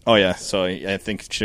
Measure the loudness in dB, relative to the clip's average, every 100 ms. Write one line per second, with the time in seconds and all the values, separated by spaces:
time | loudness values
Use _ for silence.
0 | 2 4 4 0 -4 -2 -2 -4 -6 -6
1 | -6 -10 -8 -6